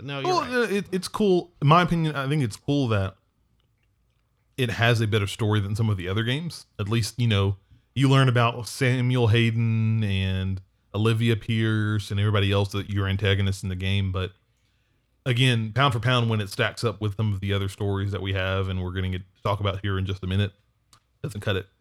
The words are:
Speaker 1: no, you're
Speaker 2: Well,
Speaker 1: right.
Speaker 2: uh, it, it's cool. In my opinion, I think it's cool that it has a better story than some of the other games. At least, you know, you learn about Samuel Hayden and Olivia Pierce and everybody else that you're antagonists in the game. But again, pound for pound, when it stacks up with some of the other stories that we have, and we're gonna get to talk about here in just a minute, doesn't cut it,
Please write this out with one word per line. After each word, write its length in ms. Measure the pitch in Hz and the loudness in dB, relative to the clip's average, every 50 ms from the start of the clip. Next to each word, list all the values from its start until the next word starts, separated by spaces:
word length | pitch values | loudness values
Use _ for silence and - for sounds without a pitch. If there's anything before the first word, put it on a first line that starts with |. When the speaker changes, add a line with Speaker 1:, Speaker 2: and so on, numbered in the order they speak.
| 139 | -14
Speaker 1:
no, 180 | 135 143 139 | -10 -8 -6
you're 80 | - 349 | -4 -2
Speaker 2:
Well, 120 | 370 339 285 | -2 -2 -2
Speaker 1:
right. 100 | 247 254 | -2 -2
Speaker 2:
uh, 220 | 247 240 202 190 | -2 0 0 0
it, 100 | 202 190 - - | -2 -4 -4 -6
it's 160 | 185 185 - | -6 -6 -6
cool. 440 | - - 214 202 180 175 165 - _ - 147 | -4 0 2 2 2 2 0 -2 _ 0 4
In 60 | 139 | 4
my 120 | 156 175 | 6 6
opinion, 340 | 180 - 175 170 160 156 143 | 4 4 2 0 0 0 -2
I 140 | 139 135 135 | -4 -4 -2
think 140 | 147 156 135 | 0 0 0
it's 140 | 110 - | -2 -4
cool 320 | - _ - 143 143 139 117 | -6 _ -2 0 0 0 2
that 280 | 110 101 95 95 - _ _ _ _ _ _ _ _ _ _ _ _ _ _ _ _ _ _ _ _ _ _ _ _ _ _ _ _ - | 0 0 0 -2 -6 _ _ _ _ _ _ _ _ _ _ _ _ _ _ _ _ _ _ _ _ _ _ _ _ _ _ _ _ -4
it 120 | 127 113 101 | -2 -2 0
has 280 | 92 117 117 120 110 | 2 2 4 4 4
a 60 | 113 | 2
better 200 | 107 104 110 98 | 2 2 0 0
story 340 | 95 - - 117 104 107 107 | 0 -4 -2 0 0 2 0
than 140 | 101 98 110 | 0 0 -2
some 140 | 104 113 110 | -2 0 0
of 80 | 104 | 0
the 100 | 92 87 87 | -2 -2 -2
other 140 | 95 110 113 | -2 -2 -2
games. 440 | 117 127 143 175 165 - - - _ _ - | -2 -2 -4 -4 -6 -10 -12 -16 _ _ -8
At 120 | 104 98 | -4 -2
least, 280 | 113 117 104 - - - | 0 0 0 -2 -2 -2
you 80 | 120 | 0
know, 300 | 117 107 98 98 98 101 - _ _ - - _ _ - | 2 2 4 2 2 0 -4 _ _ -20 -20 _ _ -2
you 160 | 120 135 135 | 0 2 4
learn 180 | 135 135 135 131 | 6 6 6 4
about 400 | 117 123 120 117 120 123 117 - | 4 4 2 2 0 -4 -8 -10
Samuel 600 | - - 135 127 123 131 123 123 127 127 120 110 | -4 0 0 2 2 2 0 0 2 2 4 4
Hayden 760 | 107 117 117 113 113 117 117 113 113 113 110 110 110 110 107 | 4 4 4 2 2 2 2 2 2 2 2 2 2 2 2
and 560 | 101 98 95 95 95 95 95 95 95 95 92 - _ _ _ _ _ - | 0 0 0 0 0 -2 -2 -2 -2 -4 -6 -8 _ _ _ _ _ -4
Olivia 420 | 101 107 113 113 110 117 117 113 | 0 2 2 2 2 2 2 0
Pierce 720 | 104 - - 113 110 113 110 110 107 107 104 107 107 98 - | 0 0 -2 -2 0 0 0 0 0 0 0 0 -2 -2 -2
and 100 | 107 101 | -2 0
everybody 320 | 101 107 104 107 98 98 101 | 0 2 2 2 2 2 2
else 200 | 98 101 98 - | 2 0 0 -2
that 180 | 101 92 80 | -6 -6 -4
you're 180 | 101 101 98 98 | -2 -2 -2 0
antagonists 540 | 98 95 107 95 98 95 101 98 98 - - | 0 0 2 2 2 2 2 0 -2 -4 -6
in 80 | 98 | -6
the 40 | 92 | -6
game. 360 | 90 95 95 98 98 98 95 90 | -4 -2 -2 0 0 0 -2 -2
But 200 | 95 92 95 - _ _ _ _ _ _ _ _ _ _ _ _ _ _ _ _ _ - | -4 -6 -6 -8 _ _ _ _ _ _ _ _ _ _ _ _ _ _ _ _ _ -4
again, 480 | 135 123 117 131 131 123 113 110 110 104 | -2 0 2 2 2 2 0 -2 -2 0
pound 220 | 127 139 143 110 | 2 2 2 2
for 60 | 120 | 0
pound, 280 | 104 131 127 123 117 117 | 0 2 2 2 2 2
when 140 | 113 107 104 | 0 0 -2
it 80 | 98 | -4
stacks 340 | - - 117 107 - - - | -2 -2 -2 -2 -2 -2 -4
up 160 | 117 104 - | -4 -4 -2
with 160 | 107 104 98 | -4 -4 -2
some 160 | - 110 107 104 | -2 -2 -2 -2
of 80 | 95 | -2
the 140 | 98 98 98 | -2 -2 -2
other 160 | 98 98 95 | 0 -2 -4
stories 420 | 95 - 104 101 101 98 98 101 101 | -4 -4 -4 -2 -2 -2 -2 -2 -4
that 80 | 92 | -4
we 140 | 92 98 95 | -4 -4 -2
have, 340 | 98 92 95 95 95 95 95 | -2 -2 -2 -2 -2 -2 -2
and 140 | 95 92 90 | -4 -4 -4
we're 100 | 90 90 | -4 -4
gonna 160 | 92 92 92 | -4 -2 -2
get 140 | 92 90 92 - _ | -4 -4 -6 -10 _
to 60 | _ - | _ -4
talk 180 | 110 101 95 | -4 -2 -2
about 200 | 104 101 92 98 | -2 -2 -2 -2
here 160 | - 101 98 | -4 -4 -2
in 80 | 95 92 | -2 -2
just 180 | 95 95 92 - | -4 -4 -6 -4
a 40 | |
minute, 260 | 90 92 98 104 101 - _ _ _ _ _ _ _ _ - _ _ _ _ - | -2 0 0 0 -2 -4 _ _ _ _ _ _ _ _ -20 _ _ _ _ -12
doesn't 180 | 156 - 104 | -10 -10 -8
cut 160 | - 110 101 | -4 -4 -4
it, 100 | 92 - - _ _ | -4 -4 -8 _ _